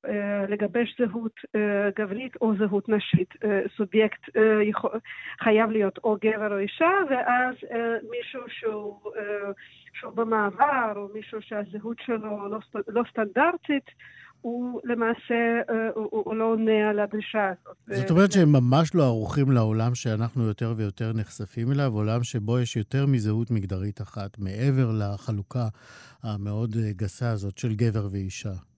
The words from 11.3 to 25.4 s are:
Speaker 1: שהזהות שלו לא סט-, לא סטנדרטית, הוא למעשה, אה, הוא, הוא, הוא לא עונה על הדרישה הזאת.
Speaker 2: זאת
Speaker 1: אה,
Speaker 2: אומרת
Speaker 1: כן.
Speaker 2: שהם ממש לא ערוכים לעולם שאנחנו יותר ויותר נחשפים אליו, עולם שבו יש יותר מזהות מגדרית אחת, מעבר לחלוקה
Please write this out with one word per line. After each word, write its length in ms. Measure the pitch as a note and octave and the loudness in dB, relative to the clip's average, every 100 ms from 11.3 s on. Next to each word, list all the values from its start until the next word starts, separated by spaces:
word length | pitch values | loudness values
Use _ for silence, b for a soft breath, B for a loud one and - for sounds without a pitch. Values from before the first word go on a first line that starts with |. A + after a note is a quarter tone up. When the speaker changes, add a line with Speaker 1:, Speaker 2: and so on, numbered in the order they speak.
| A3 | -14
Speaker 1:
שהזהות 540 | - G#3+ G3 G#3 A3 A3+ | -8 -8 -8 -10 -10 -10
שלו 480 | - A3+ G#3+ G#3 G3+ | -6 -6 -4 -8 -6
לא 100 | G#3+ - | -8 -8
סט-, 200 | A3 G#3 | -10 -4
לא 140 | G#3+ A#3+ | -2 -2
סטנדרטית, 760 | - G#3 B3 D#4+ F4+ - C#4 - _ B B B _ | -4 -2 2 2 2 -2 -2 -2 _ B B B _
הוא 400 | A#3+ A#3+ B3 A#3+ | -6 -4 -6 -6
למעשה, 760 | A#3+ A#3+ A3+ A#3 - A#3 A#3 A#3 - | -4 0 0 -2 -2 0 2 0 0
אה, 180 | A3+ A3+ | -2 -2
הוא, 140 | A3 G#3+ | -4 -4
הוא, 120 | A3+ | -4
הוא 100 | - | -4
לא 100 | A3 | -2
עונה 460 | A3 A3+ A3 G#3+ G#3+ | 0 2 4 4 4
על 80 | G#3 | 2
הדרישה 460 | G3+ G#3+ G#3 A3 G3 | -2 -4 -4 -2 -2
הזאת. 300 | F3+ - - - | -4 -16 -20 -6
Speaker 2:
זאת 240 | G3 B2+ | -4 4
Speaker 1:
אה, 60 | E3+ | 6
Speaker 2:
אומרת 160 | G3 | 6
Speaker 1:
כן. 80 | G3 | 6
Speaker 2:
שהם 120 | D#3 | 8
ממש 420 | C#3+ B2 C#3 D#3+ | 8 6 4 4
לא 80 | F3 | 4
ערוכים 480 | C3+ A2+ G#2+ D3+ C3+ | 2 2 -2 0 4
לעולם 440 | B2+ A2 A2 A#2 | 4 4 2 0
שאנחנו 520 | A#2+ B2 G#2+ A#2 B2+ A2+ | 0 -2 -2 -2 0 0
יותר 260 | G2+ A2+ A2+ | 0 -4 -2
ויותר 360 | G#2 - A2+ | -4 -4 -4
נחשפים 580 | A2 - - G#2 - A#2 | -2 -4 -8 -10 -4 0
אליו, 200 | C#3 C#3 | 2 0
עולם 280 | G#2+ G#2+ A#2 | 0 0 0
שבו 360 | A#2+ A#2+ G#2 B2 | -2 -4 0 0
יש 180 | A#2+ A#2 | 0 -2
יותר 300 | G#2 C3+ C#3 | -2 0 2
מזהות 440 | C3 G#2+ A2 A#2 | 2 2 0 0
מגדרית 500 | A2+ F#2+ F#2 G2+ G2+ | -2 -2 -4 -4 -6
אחת, 380 | G2 - G2 - | -10 -8 -10 -6
מעבר 520 | G2 G2+ C3+ C3 A#2+ | -8 0 2 2 2
לחלוקה 760 | A2 G2+ G2+ - G#2 | 0 -2 -4 -4 -4